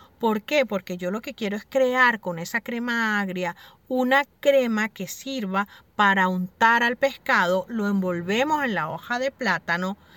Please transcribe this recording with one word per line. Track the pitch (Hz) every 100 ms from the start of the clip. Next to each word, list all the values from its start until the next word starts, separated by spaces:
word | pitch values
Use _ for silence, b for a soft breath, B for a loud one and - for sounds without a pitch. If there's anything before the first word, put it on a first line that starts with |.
| B -
¿Por | 233 214
qué? | - 294 247
Porque | 196 - 180
yo | 180
lo | 208
que | 285
quiero | - 208 208
es | -
crear | 269 254 254 247 -
con | 185 165
esa | 175 233
crema | - 240 240 233 220 208
agria | 196 180 180 175 B B -
una | 254 254 277 285 _
crema | 285 277 247 220 220
que | - 180
sirva | - 262 269 196 190 202 B B -
para | 202 196 185
untar | 185 180 - 226 233
al | 240 247
pescado. | 277 - - 233 175 185 -
Lo | 226 202
envolvemos | 196 185 175 175 220 285 302
en | 269 185
la | 156
hoja | 156 - 240
de | 269
plátano. | - 226 170 - 170 185 202 B